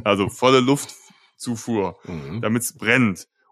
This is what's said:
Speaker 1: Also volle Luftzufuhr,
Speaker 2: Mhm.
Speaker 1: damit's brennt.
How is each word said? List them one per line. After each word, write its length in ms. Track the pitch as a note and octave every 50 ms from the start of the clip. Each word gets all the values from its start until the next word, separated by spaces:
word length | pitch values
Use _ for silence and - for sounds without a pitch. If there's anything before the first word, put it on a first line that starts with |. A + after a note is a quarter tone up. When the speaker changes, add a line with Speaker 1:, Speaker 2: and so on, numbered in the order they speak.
| -
Speaker 1:
Also 240 | G#2+ G2+ G2 G2 F2+
volle 320 | - - A#2+ B2+ C3 C3
Luftzufuhr, 1400 | B2 B2+ C#3+ C#3+ - - - - - - _ _ _ _ _ - - B2+ A#2+ A2 - - A#2 G#2 F#2+ F2+ E2+ - -
Speaker 2:
Mhm. 380 | - F2 D#2 C#2 C#2 - A#2+
Speaker 1:
damit's 340 | A2+ G#2+ A2+ A#2+ - - -
brennt. 520 | - - G#2+ A#2+ C3 A#2+ G#2 F2+ - - _ _ _ _ _